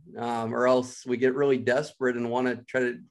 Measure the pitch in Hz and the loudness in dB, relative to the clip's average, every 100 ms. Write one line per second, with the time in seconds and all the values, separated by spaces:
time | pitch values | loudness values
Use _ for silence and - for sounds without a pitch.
0 | - 113 117 117 113 120 127 127 127 - | -14 -8 -4 -4 -2 2 4 4 2 -8
1 | 127 123 131 131 143 131 117 127 151 - | -4 0 2 2 2 2 2 0 -2 -2
2 | 127 120 117 123 127 113 - 131 123 120 | -2 -2 -2 0 -2 -4 -4 -2 -2 -4
3 | - | -10